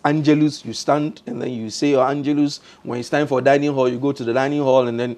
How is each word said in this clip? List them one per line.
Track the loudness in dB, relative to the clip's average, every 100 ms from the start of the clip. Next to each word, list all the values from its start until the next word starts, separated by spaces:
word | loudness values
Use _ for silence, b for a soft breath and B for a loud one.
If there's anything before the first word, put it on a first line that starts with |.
Angelus, | -2 0 4 4 2 -2
you | -12
stand | -8 0 0 0 -8 -12
and | -8
then | -6
you | -6 -8
say | -2 0
your | 2
Angelus. | 2 0 -2 0 0 -4 B B
When | -10 -8
it's | -4
time | -2 0
for | 2
dining | 4 4 2
hall, | 0 0
you | 0
go | -2
to | -2
the | -2
dining | 0 0 0
hall, | 2 4 2
and | -2
then | -4